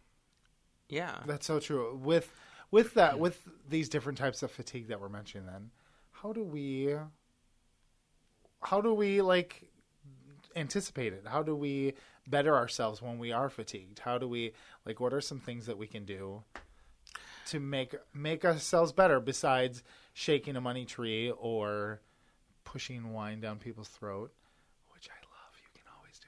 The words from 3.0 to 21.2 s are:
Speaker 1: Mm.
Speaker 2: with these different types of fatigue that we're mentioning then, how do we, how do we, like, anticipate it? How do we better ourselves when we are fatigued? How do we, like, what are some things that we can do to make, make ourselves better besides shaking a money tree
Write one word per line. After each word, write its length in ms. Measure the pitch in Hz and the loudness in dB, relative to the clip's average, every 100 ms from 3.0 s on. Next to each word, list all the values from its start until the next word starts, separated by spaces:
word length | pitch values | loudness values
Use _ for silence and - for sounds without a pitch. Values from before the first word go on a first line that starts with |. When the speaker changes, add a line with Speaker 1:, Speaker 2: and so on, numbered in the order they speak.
| 165 135 | 6 8
Speaker 1:
Mm. 40 | |
Speaker 2:
with 280 | 175 - - - 139 | 2 0 -14 -20 -2
these 200 | 160 151 | -2 0
different 280 | 151 - 135 | -2 -2 -2
types 240 | 135 - | -2 -2
of 80 | 127 | -6
fatigue 360 | - - 127 113 | -8 -10 -10 -8
that 120 | 104 | -8
we're 100 | 98 | -8
mentioning 360 | 101 101 101 92 | -10 -10 -12 -12
then, 240 | 95 110 _ _ _ _ | -12 -14 _ _ _ _
how 220 | - 208 | -12 -8
do 100 | 220 | -4
we, 520 | 196 147 139 135 139 147 156 _ _ _ _ _ _ _ _ _ _ _ _ _ _ _ | -4 -4 -4 0 0 0 -6 _ _ _ _ _ _ _ _ _ _ _ _ _ _ _
how 200 | - 196 | 0 2
do 120 | 226 | 4
we, 280 | 214 202 196 | 4 4 4
like, 480 | 190 180 180 - - _ _ _ 139 131 131 143 - 170 | 6 4 2 -8 -20 _ _ _ -20 -20 -20 -20 -12 -6
anticipate 580 | 143 202 180 - 113 | -2 -4 -4 -4 -4
it? 120 | 95 107 | -4 -4
How 160 | 135 | -2
do 120 | 156 151 | 0 0
we 380 | 143 139 139 135 - - - | 0 0 0 -2 -14 -20 -2
better 280 | 143 147 139 | 2 6 6
ourselves 460 | 117 - 110 107 | 4 0 0 -2
when 180 | 123 117 | -8 -6
we 120 | 117 | -2
are 180 | 117 135 | 0 -2
fatigued? 500 | - 110 101 95 101 | -4 -10 -10 -12 -12
How 180 | 123 123 | -4 -2
do 100 | 131 | -2
we, 260 | 120 117 - - - - | -2 -4 -6 -20 -16 -10
like, 140 | 110 | -2
what 140 | 123 | 0
are 80 | 139 | 0
some 180 | - 139 | -4 -8
things 260 | - 120 110 | -10 -10 -8
that 100 | 101 | -8
we 100 | 107 | -8
can 180 | 110 101 | -10 -10
do 380 | 95 95 104 - - - - - - - - - - - | -8 -8 -10 -14 -18 -18 -20 -20 -20 -20 -18 -18 -16 -8
to 120 | 156 | -6
make, 360 | 139 139 127 143 - | -2 -2 -2 -6 -12
make 320 | 143 151 160 180 | -8 -4 0 2
ourselves 460 | 156 - 170 165 | 2 4 4 4
better 280 | - 190 135 | 8 8 8
besides 640 | 120 127 151 127 127 123 - - - | 2 0 2 4 2 0 -18 -20 -20
shaking 420 | - - 147 147 131 | -8 2 2 2 -4
a 60 | |
money 240 | 123 127 120 | -2 -4 -6
tree 460 | - 117 110 | -6 -2 0